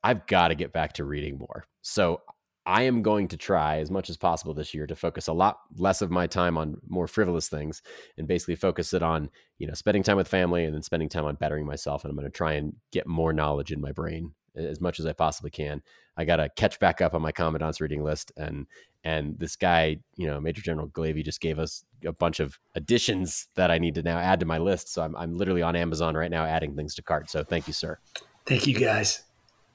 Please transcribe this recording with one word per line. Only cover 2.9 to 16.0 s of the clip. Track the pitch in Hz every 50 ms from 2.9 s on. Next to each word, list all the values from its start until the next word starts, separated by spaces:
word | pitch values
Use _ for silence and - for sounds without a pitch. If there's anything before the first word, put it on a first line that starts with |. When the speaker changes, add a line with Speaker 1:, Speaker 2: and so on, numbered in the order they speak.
| 123 117 101
Speaker 1:
going | 107 107 104 98 85
to | - 78
try | - - 98 82 76 76 78 78
as | 78 76
much | 92 95 90 -
as | 82 -
possible | - 90 82 80 - 82 76
this | 76 76 - -
year | 76 76
to | 73 80
focus | - - 85 - - -
a | - 80
lot | 85 - - - - - _ -
less | - 87 98 95 - 104
of | 87
my | 85 90 87
time | 82 - 95 90 87 82 80
on | 78 76 73 - -
more | - 87 92 87 82
frivolous | - - 107 87 87 80 78 -
things | - 76 73 78 76 - - - - - - - _ -
and | 80 -
basically | 90 85 - - 85
focus | - - 92 85 - 82 - -
it | 90 85
on, | 82 82 80 73 71 - - _ _ _ _
you | 71
know, | 78 80
spending | - - 107 104 101 95
time | - 101 98
with | 92 -
family | - 92 90 87 87 87 85
and | 78 76
then | 76 78
spending | - - 82 80 76
time | - 82 76
on | 76 73
bettering | 73 78 76 76 76 76
myself. | 73 71 73 - 71 71 73 -
And | 71
I'm | 73
gonna | 71 71 69
try | - - 85 78 76
and | 73 76 76 - - _ _ -
get | 87 -
more | - 82 80 80 80 78
knowledge | 78 76 76 73 71 71 - 78
in | 73
my | 73 69 71
brain | - 78 80 80 80 82 78 - _ _ _ _
a-, | 69
as | 80 76 78 76
much | 85 87 82 -
as | 78
I | 80 76
possibly | - 82 76 73 - - 73
can. | - - 76 73 73 73 - _ _ _